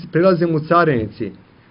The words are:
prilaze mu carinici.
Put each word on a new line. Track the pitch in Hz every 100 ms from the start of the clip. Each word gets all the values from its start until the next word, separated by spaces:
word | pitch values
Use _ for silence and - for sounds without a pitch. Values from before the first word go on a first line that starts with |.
| -
prilaze | 160 190 175 170
mu | 160
carinici. | 156 170 165 123 107 - 104 90 _ _ _